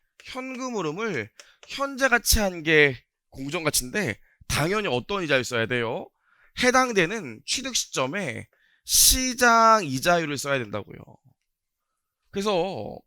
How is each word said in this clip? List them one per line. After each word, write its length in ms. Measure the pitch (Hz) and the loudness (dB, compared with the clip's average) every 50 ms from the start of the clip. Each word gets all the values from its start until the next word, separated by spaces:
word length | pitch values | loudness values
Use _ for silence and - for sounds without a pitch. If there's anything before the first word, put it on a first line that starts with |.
| _ _ _ _ - | _ _ _ _ -20
현금 540 | - - 262 254 262 262 240 262 262 240 | -14 -12 -10 -10 -10 -10 -8 -8 -6 -4
흐름을 520 | 214 180 151 147 180 226 226 190 131 107 107 _ _ - _ _ _ - | -4 -4 -4 -4 -4 -6 -4 -4 -4 -6 -8 _ _ -20 _ _ _ -20
현재 420 | _ - - 277 277 277 247 269 269 | _ -8 -6 -6 -6 -4 -2 0 2
가치한 540 | 233 240 - - - 233 214 190 180 170 156 | 2 2 2 2 2 2 2 0 -2 -2 0
게 400 | 156 160 156 147 143 131 117 _ _ _ _ _ _ | 4 6 6 6 6 2 -2 _ _ _ _ _ _
공정가치인데, 880 | _ - 135 139 143 180 160 151 - - 123 127 127 214 208 123 101 - _ _ _ _ _ | _ -12 -10 -6 -6 -4 -4 -2 -2 -2 -4 -2 -4 -4 -2 -2 -4 -6 _ _ _ _ _
당연히 400 | _ - 123 143 165 196 220 208 185 | _ -2 -2 0 0 0 -2 -2 0
어떤 360 | 127 123 120 - 202 196 180 | -2 -2 -2 -2 -4 -4 -2
이자를 200 | 151 143 131 123 | 0 0 0 0
써야 220 | - 127 117 113 | 0 -2 -2 -2
돼요? 400 | 113 123 123 117 113 123 175 233 - _ _ _ _ _ _ _ _ _ - - | 0 -2 -2 -2 -4 -6 -8 -10 -12 _ _ _ _ _ _ _ _ _ 0 2
해당되는 760 | 254 240 254 262 254 240 196 175 160 208 226 185 131 110 110 _ | 4 4 4 2 2 2 0 0 0 -2 -6 -8 -10 -14 -14 _
취득 300 | - - 180 240 269 240 | -6 -6 -4 -4 -4 -4
시점에 720 | - - - - 156 135 127 147 202 - 143 113 107 98 _ _ _ _ _ _ _ _ | -4 -6 -4 -4 -4 -4 -4 -4 -6 -6 -6 -8 -8 -12 _ _ _ _ _ _ _ _
시장 1000 | - - - - - - 262 262 254 247 226 247 240 233 226 226 226 220 220 196 | 0 2 4 6 6 4 4 0 -4 0 2 4 6 6 8 8 8 6 6 4
이자율을 540 | 147 131 131 123 170 175 175 165 151 147 135 | -2 -4 -2 2 2 2 2 2 -2 -4 -6
써야 200 | - 143 139 135 | -4 -2 -2 -2
된다고요. 380 | 120 104 107 107 98 - - - - - - _ _ _ _ _ _ _ _ _ _ _ _ _ _ _ _ _ _ _ _ _ _ _ | -4 -4 -8 -8 -8 -10 -16 -20 -20 -20 -20 _ _ _ _ _ _ _ _ _ _ _ _ _ _ _ _ _ _ _ _ _ _ _
그래서 680 | _ 196 196 214 208 175 165 196 185 120 104 117 - - _ | _ -4 -2 0 0 0 0 -2 -4 -8 -10 -10 -12 -14 _